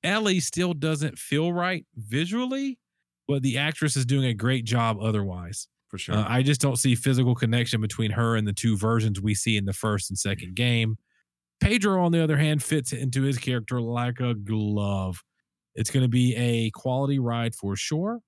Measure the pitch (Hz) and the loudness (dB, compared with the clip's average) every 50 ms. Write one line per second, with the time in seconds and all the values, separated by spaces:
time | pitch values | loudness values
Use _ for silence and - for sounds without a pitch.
0 | - 165 196 220 220 208 190 185 139 - - 170 180 180 170 147 139 160 160 143 | 0 0 0 2 2 2 2 2 0 -2 -2 -2 0 0 0 0 0 0 0 0
1 | 151 147 - - - - 139 143 160 175 175 175 175 180 185 165 - _ _ 120 | -2 -4 -4 -6 -6 -2 0 0 0 0 0 0 0 -2 -2 -4 -8 _ _ -14
2 | 107 104 113 139 165 175 208 233 254 254 262 269 277 277 254 _ _ _ _ _ | -10 -4 -2 -2 -2 0 -2 -2 -2 -2 -2 -4 -4 -4 -6 _ _ _ _ _
3 | _ _ _ _ _ - 143 139 127 139 117 135 143 151 156 - 156 151 - 139 | _ _ _ _ _ -2 -2 0 0 0 0 0 0 -2 -2 -2 -2 0 0 0
4 | 127 120 135 139 131 127 113 98 104 123 131 127 113 107 120 123 117 113 113 98 | 0 0 0 2 2 0 -2 0 0 0 0 0 0 0 2 2 2 2 0 0
5 | 107 110 107 104 101 98 90 90 87 85 - - - _ _ _ _ _ - 92 | 0 0 0 0 0 -2 -4 -8 -10 -10 -10 -12 -12 _ _ _ _ _ -12 -12
6 | - - - 107 104 - 117 127 131 139 147 127 - 139 123 117 - 135 123 117 | -6 -2 -2 -2 0 0 0 2 2 2 2 2 2 0 0 2 2 2 2 2
7 | - 135 131 123 131 120 123 120 - 113 113 120 117 117 - 113 107 104 - - | 2 2 2 4 4 4 2 2 2 0 2 2 0 0 0 -2 -2 -2 -2 -2
8 | 113 107 98 117 117 117 117 110 107 104 98 - - 117 110 95 104 110 117 117 | -2 -2 0 0 0 2 2 0 0 0 -2 0 0 0 0 2 2 2 2 2
9 | 110 110 101 95 98 107 104 - - 117 110 104 98 98 92 - - 110 104 98 | 2 0 -2 0 0 -2 0 0 0 0 0 0 0 -2 -4 -2 -2 0 0 0
10 | - - 98 95 - 98 98 85 - 87 92 98 120 123 120 117 113 110 110 - | -2 -4 -6 -4 -4 -4 -4 -6 -8 -10 -4 -2 0 2 2 2 0 0 -2 -6
11 | _ _ _ _ _ _ _ _ _ _ _ _ - 202 220 240 190 208 190 185 | _ _ _ _ _ _ _ _ _ _ _ _ 2 2 2 4 4 4 4 4
12 | 180 170 170 170 160 156 156 143 156 151 151 147 - - 156 151 131 - - 117 | 4 4 4 4 4 4 4 4 4 4 2 0 0 0 0 0 0 -2 -4 -2
13 | 139 131 123 135 135 139 135 117 - - 127 120 107 - 127 123 117 117 120 120 | -2 -2 0 2 2 2 0 0 -2 -2 -2 -2 -2 -2 -4 -2 -2 -2 -2 -2
14 | 120 123 120 - 127 120 117 104 101 98 110 107 107 104 104 104 101 101 101 95 | -2 -2 -2 -2 -2 -2 -2 -2 -2 -2 0 0 0 0 0 0 0 0 0 -2
15 | 95 92 90 - - _ _ _ _ _ _ _ _ _ _ - 113 - - 135 | -2 -4 -6 -8 -12 _ _ _ _ _ _ _ _ _ _ -4 -4 0 2 2
16 | 127 123 117 127 123 123 120 113 123 120 120 117 113 113 - - - 131 127 131 | 2 4 4 4 4 4 2 2 0 0 2 2 0 -2 -4 -4 -4 -2 -2 0
17 | 139 139 143 135 127 117 117 117 117 117 113 - - 101 98 95 - - 156 156 | 0 0 0 0 0 -2 -2 -2 -2 -4 -4 -4 -6 -6 -4 -4 -4 -4 -4 -2
18 | 180 208 233 233 _ | -2 -4 -6 -8 _